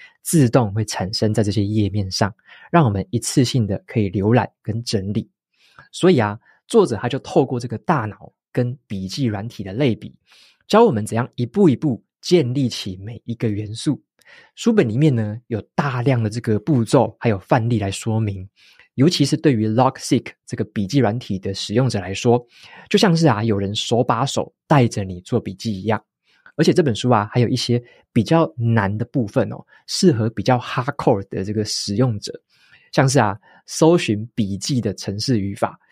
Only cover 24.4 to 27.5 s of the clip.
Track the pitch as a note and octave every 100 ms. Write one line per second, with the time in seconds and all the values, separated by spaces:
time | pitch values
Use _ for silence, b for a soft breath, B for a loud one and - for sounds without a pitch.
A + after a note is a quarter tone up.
24.4 | - _ - D3+ A#2+ A2 F#2+ F2+ - A#2
25.4 | G#2 F#2 A#2 F#2+ G2+ G#2+ _ _ b b
26.4 | b - F3 D3+ D3 G#2 B2 A2+ G#2 B2
27.4 | A2